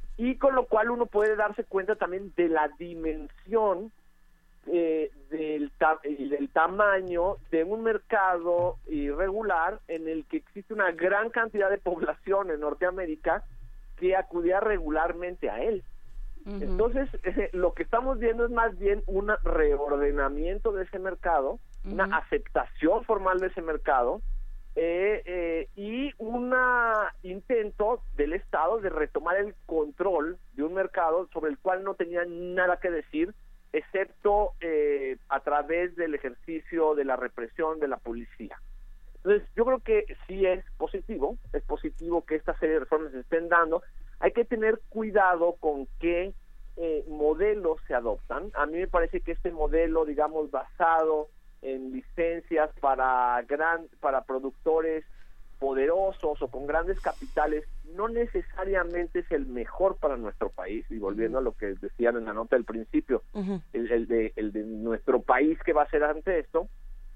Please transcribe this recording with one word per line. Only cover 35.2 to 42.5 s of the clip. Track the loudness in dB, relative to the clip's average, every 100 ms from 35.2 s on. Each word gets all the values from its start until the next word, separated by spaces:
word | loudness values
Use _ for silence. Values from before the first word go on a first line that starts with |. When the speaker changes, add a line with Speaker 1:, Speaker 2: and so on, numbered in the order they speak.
| -2
Speaker 1:
a | -2
través | 2 0 2 0 0 -2
del | -2
ejercicio | -2 -4 -8 -8 -8 -4 2 4
de | 4
la | 2 0
represión | -2 -4 -8 -2 -2 0
de | -2
la | -2
policía. | -6 -8 -10 -12 -14 -12 -16 -14 -16 -16 -18 -4
Entonces, | 2 2 2
yo | 0
creo | 2 2
que | 2 0 0 -6 -8
sí | 2 2
es | 2 -2 -6
positivo, | -4 -4 -6 -2 -2 -2 -6
es | -6
positivo | -4 -4 -4 -6 -2 -2
que | 0 -2
esta | -2